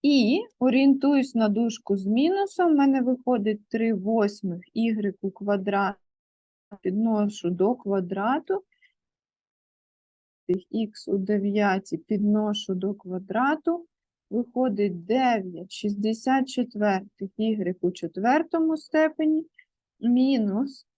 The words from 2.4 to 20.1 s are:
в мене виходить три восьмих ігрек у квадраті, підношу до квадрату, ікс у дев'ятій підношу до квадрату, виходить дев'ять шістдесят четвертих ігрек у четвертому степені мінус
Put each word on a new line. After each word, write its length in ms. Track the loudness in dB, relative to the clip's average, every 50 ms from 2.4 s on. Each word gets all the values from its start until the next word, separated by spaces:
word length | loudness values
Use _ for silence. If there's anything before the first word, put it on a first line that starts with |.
| -2 -4 0 0 2 4 4
в 20 |
мене 260 | 4 4 4 4 2
виходить 640 | 2 0 0 -2 0 -2 0 0 0 -2 -2 -2 _
три 260 | _ -2 0 0 0 0
восьмих 680 | 0 0 0 2 2 2 0 0 -4 -6 -6 -6 -6 -10 _ _
ігрек 420 | -2 -2 0 0 0 -2 -4 -4 _
у 100 | -8 -8
квадраті, 680 | -8 -6 -4 -2 -2 -2 -2 -2 0 0 0 -2 -4 _ _ _ _ _ _ _ _ _ _ _ _ _ _ _ -20 -8
підношу 680 | _ -4 -2 0 0 0 2 2 0 0 -2 -4 -4 -4
до 260 | 0 2 2 2 2
квадрату, 880 | -2 -2 -2 -2 -2 -2 -4 -4 -4 -2 -2 -2 -2 -2 _ -4 -6 -6 _ _ _ _ _ _ _ _ _ _ _ _ _ _ _ _ _ _ _ _ _ _ _ _ _ _ _ _ _ _ _ _ _ _ _ _ -4 -4 -4 -4 _
ікс 380 | -4 -4 -4 -4 -8 -14 -6
у 100 | -4 -4
дев'ятій 800 | -4 0 0 -2 0 0 0 0 2 2 2 2 0 -4 -6 -10
підношу 800 | -10 -6 _ -2 0 2 2 2 2 2 0 -4 -6 -4 -6 -6
до 180 | -4 -4 -4 -6
квадрату, 920 | -6 -10 -10 -8 -8 -8 -4 -2 0 0 0 0 0 _ -2 -2 -4 -6 _ _ _ _ _ _ _ _ _
виходить 760 | -4 -4 -4 -4 _ -2 0 0 0 0 -2 -2 -2 -6 -4
дев'ять 680 | -2 0 0 2 2 0 0 -4 -8 -12 -12 -14 -14
шістдесят 800 | -14 -6 -4 -4 -4 -2 -2 -2 -2 -2 -2 0 0 0 0 -2
четвертих 800 | -4 -4 -6 -4 -2 -2 0 0 0 0 -4 -8 _ _ -12 -12 _
ігрек 400 | -4 -2 -2 0 -2 -2 -4 -4 -2
у 100 | -2 -4
четвертому 840 | -4 -4 -10 -10 _ -2 0 2 2 2 0 0 -2 0 0 0 0
степені 680 | -2 -6 -2 0 2 2 2 0 0 0 0 2 0 -2 -6 _ -20 _ _ _ _ _ _ _ _
мінус 880 | 0 2